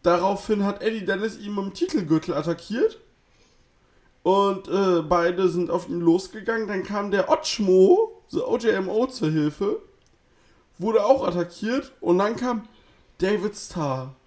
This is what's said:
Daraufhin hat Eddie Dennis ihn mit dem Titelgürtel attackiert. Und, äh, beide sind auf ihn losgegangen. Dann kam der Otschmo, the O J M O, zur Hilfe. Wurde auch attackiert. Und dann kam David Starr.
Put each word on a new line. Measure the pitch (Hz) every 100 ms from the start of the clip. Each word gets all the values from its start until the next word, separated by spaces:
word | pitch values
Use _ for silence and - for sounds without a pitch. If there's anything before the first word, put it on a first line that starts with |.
Daraufhin | 180 175 185 196 - 208
hat | 196 202
Eddie | 220 226
Dennis | 175 196 220 -
ihn | 208
mit | 202
dem | 196
Titelgürtel | - 359 - 156 156 -
attackiert. | 147 156 165 - 226 440 - _ _ _ _ _ _ _ _ _ _ _ _
Und, | 170 196 202 190 -
äh, | 185 190 170
beide | 156 175 170 180 185
sind | 170 175
auf | 175 -
ihn | 170
losgegangen. | 170 175 - 214 214 226 208
Dann | 196
kam | 185 208 202
der | 196 185
Otschmo, | 311 - - 196 185 190 381 440 - _
the | -
O | - 226
J | 226
M | 196 190
O, | 214 262
zur | - 160
Hilfe. | 156 151 147 202 - - _ _ _ _ _ _ _ _ -
Wurde | 196 214
auch | 208 269
attackiert. | - 175 175 - 208 262 - _
Und | 170 180
dann | 202
kam | 226 247 226 - _ _ _ _ _
David | 185 208 208 208
Starr. | - 175 147 131 131 135